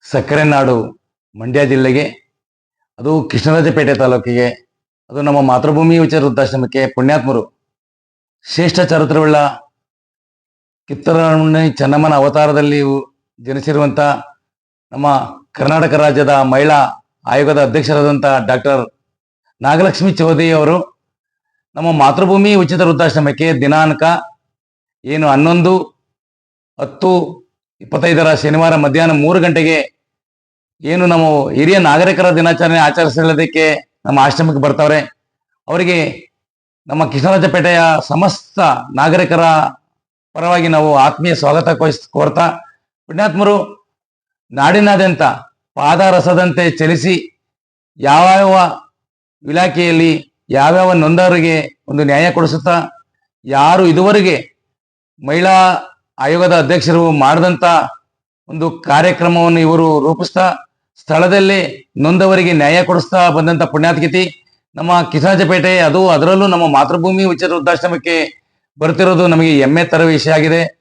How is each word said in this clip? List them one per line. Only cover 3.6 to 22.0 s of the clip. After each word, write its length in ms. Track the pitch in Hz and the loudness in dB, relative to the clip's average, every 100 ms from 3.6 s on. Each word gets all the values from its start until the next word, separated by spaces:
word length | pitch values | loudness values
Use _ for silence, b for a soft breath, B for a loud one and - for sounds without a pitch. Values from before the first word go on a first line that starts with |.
| 165 156 147 | 0 0 -2
ತಾಲೂಕಿಗೆ, 520 | 139 131 123 113 120 123 - _ _ _ _ _ | 0 0 0 -2 -2 -2 -6 _ _ _ _ _
ಅದು 120 | 135 | -6
ನಮ್ಮ 180 | 147 143 | -2 0
ಮಾತೃಭೂಮಿ 580 | 131 127 - 151 160 165 | 0 0 0 0 2 2
ಉಚಿತ 160 | 160 | 2
ವೃದ್ಧಾಶ್ರಮಕ್ಕೆ 720 | 160 139 120 135 135 123 135 131 | 0 -2 -2 -4 -4 -4 -2 -4
ಪುಣ್ಯಾತ್ಮರು 560 | 131 131 151 127 120 - _ _ _ _ _ _ _ _ _ - | -2 0 0 -2 -4 -6 _ _ _ _ _ _ _ _ _ -12
ಶ್ರೇಷ್ಠ 340 | - 170 180 | -2 -2 0
ಚಾರಿತ್ರ್ಯವುಳ್ಳ 560 | 180 160 151 147 156 151 147 - _ _ _ _ _ _ _ _ _ _ _ _ _ | 0 0 0 0 2 2 0 -4 _ _ _ _ _ _ _ _ _ _ _ _ _
ಕಿತ್ತೂರಾಣಿ 840 | 139 - 165 160 160 156 156 160 | -8 -2 0 2 2 2 2 0
ಚೆನ್ನಮ್ಮನ 440 | - 139 147 156 | -2 -2 0 2
ಅವತಾರದಲ್ಲಿ 680 | 147 139 151 151 147 147 143 | 2 2 2 2 2 0 0
ಉ-, 240 | 139 139 135 _ _ _ | -2 -4 -6 _ _ _
ಜನಿಸಿರುವಂಥ 600 | 120 135 139 147 147 147 147 139 - _ _ _ _ _ _ | -10 -8 -4 -2 -2 0 -2 -2 -10 _ _ _ _ _ _
ನಮ್ಮ 140 | 127 143 135 - - _ | -6 -2 -2 -4 -16 _
ಕರ್ನಾಟಕ 420 | - 139 160 160 | -6 -2 -2 0
ರಾಜ್ಯದ 360 | 147 151 135 143 | 0 0 0 0
ಮಹಿಳಾ 480 | 139 131 131 147 147 131 - _ _ - | 0 2 2 2 2 0 -4 _ _ -4
ಆಯೋಗದ 360 | 131 147 147 | -2 0 0
ಅಧ್ಯಕ್ಷರಾದಂಥ 640 | 139 151 127 147 147 143 139 135 107 | 0 -2 -2 0 0 0 0 -2 -2
ಡಾಕ್ಟರ್ 360 | 127 143 135 113 _ _ _ _ _ _ _ | -2 -2 -4 -4 _ _ _ _ _ _ _
ನಾಗಲಕ್ಷ್ಮಿ 520 | 131 160 185 - 190 | -2 2 0 0 -2
ಚೌಧರಿ 380 | - 160 151 165 | 0 0 0 0
ಅವರು 260 | 160 151 175 - _ _ _ _ _ _ _ _ - | 2 2 0 -4 _ _ _ _ _ _ _ _ -8
ನಮ್ಮ 160 | 165 | -4
ಮಾತೃಭೂಮಿ 640 | 160 | 2